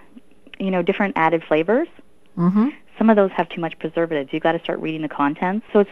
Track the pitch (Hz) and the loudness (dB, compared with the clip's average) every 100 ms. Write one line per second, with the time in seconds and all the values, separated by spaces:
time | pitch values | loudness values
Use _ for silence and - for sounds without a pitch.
0 | - - - - - - 190 185 175 190 | -20 -20 -20 -20 -18 -8 -4 -2 0 0
1 | 196 - 160 165 - 156 165 233 339 - | 0 0 0 0 0 0 2 0 0 -8
2 | - - - - 175 202 247 - - - | -20 -20 -12 0 2 2 2 -2 -10 0
3 | 220 208 196 - 170 - 165 - 160 170 | 4 4 4 0 -6 -6 -8 -8 -6 -4
4 | 165 156 139 156 165 165 - 165 160 160 | -2 -2 -4 -2 -2 -2 -4 -6 -6 -6
5 | 151 - 143 156 180 208 - 214 202 | -6 -2 -2 0 -2 -4 0 2 2